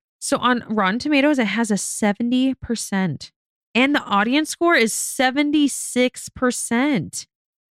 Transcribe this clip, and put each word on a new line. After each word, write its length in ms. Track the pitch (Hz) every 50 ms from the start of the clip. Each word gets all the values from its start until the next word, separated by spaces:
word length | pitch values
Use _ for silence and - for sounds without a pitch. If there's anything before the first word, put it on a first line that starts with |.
| _ _ _ _
So 180 | - - 285 -
on 260 | - 247 247 240 - -
Rotten 320 | 220 214 196 185 202 240
Tomatoes, 380 | - 302 302 277 269 302 302 254
it 80 | 226 196
has 220 | 190 226 233 202
a 60 | 214 185
seventy 760 | - - - - 226 208 196 - 233 240 254 254 262 269 262
percent. 760 | - - - 233 - - - 202 190 190 170 135 - - - _ _ _ _ _ _ _ _ _
And 180 | 226 262 277 294
the 60 | 311 -
audience 460 | - 202 196 208 233 254 302 311 -
score 260 | - - 339 339 339
is 160 | 269 226 214 -
seventy-six 1400 | - - - - - 262 262 247 285 294 294 294 302 294 262 - - - - - 247 247 254 - - - -
percent. 1000 | - - 254 247 233 - - - 240 240 269 302 285 190 - - - - - - _ _ _ _ _ _ _ _